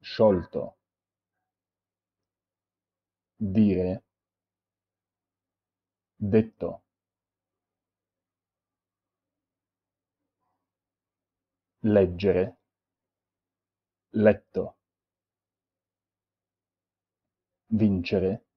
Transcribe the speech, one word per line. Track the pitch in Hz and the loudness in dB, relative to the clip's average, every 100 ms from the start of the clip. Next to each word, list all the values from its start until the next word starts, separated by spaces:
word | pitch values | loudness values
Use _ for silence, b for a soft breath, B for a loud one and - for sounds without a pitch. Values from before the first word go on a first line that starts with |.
Sciolto. | - - 110 92 80 - - _ _ _ _ _ _ _ _ _ _ _ _ _ _ _ _ _ _ _ _ _ _ _ _ _ _ _ | -16 2 2 2 -2 -10 -10 _ _ _ _ _ _ _ _ _ _ _ _ _ _ _ _ _ _ _ _ _ _ _ _ _ _ _
Dire. | 104 95 104 90 92 92 _ _ _ _ _ _ _ _ _ _ _ _ _ _ _ _ _ _ _ _ _ _ | -4 0 2 2 -2 -6 _ _ _ _ _ _ _ _ _ _ _ _ _ _ _ _ _ _ _ _ _ _
Detto. | 101 110 113 _ 85 - _ _ _ _ _ _ _ _ _ _ _ _ _ _ _ _ _ _ _ _ _ _ _ _ _ _ _ _ _ _ _ _ _ _ _ _ _ _ _ _ _ _ _ _ _ _ _ _ _ _ | 0 0 0 _ -10 -10 _ _ _ _ _ _ _ _ _ _ _ _ _ _ _ _ _ _ _ _ _ _ _ _ _ _ _ _ _ _ _ _ _ _ _ _ _ _ _ _ _ _ _ _ _ _ _ _ _ _
Leggere. | 110 104 92 87 101 90 95 - _ _ _ _ _ _ _ _ _ _ _ _ _ _ _ | 2 2 2 0 0 0 -2 -8 _ _ _ _ _ _ _ _ _ _ _ _ _ _ _
Letto. | 110 107 101 _ - - - _ _ _ _ _ _ _ _ _ _ _ _ _ _ _ _ _ _ _ _ _ _ _ _ _ _ _ _ _ | 2 2 2 _ -8 -8 -12 _ _ _ _ _ _ _ _ _ _ _ _ _ _ _ _ _ _ _ _ _ _ _ _ _ _ _ _ _
Vincere. | 110 107 95 87 101 92 107 _ | 0 0 0 -2 -2 -2 -4 _